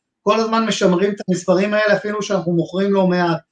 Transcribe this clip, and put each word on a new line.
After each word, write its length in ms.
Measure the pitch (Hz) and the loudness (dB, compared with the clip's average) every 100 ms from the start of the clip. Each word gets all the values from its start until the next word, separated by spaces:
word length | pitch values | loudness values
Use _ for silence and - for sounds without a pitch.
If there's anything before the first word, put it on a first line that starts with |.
| _ _ | _ _
כל 160 | 202 220 | 0 0
הזמן 260 | 226 226 220 | 0 0 0
משמרים 460 | - 190 175 202 | 0 2 2 0
את 100 | 202 - | -2 -4
המספרים 460 | 180 - 180 208 | -2 0 0 2
האלה, 220 | 208 208 202 | 0 2 0
אפילו 260 | 208 208 | -2 -6
שאנחנו 300 | 202 190 170 | -4 -4 0
מוכרים 420 | 170 160 180 202 | -2 -2 -2 0
לא 140 | 196 185 | 2 2
מעט 300 | 180 170 160 - | 2 0 -2 -6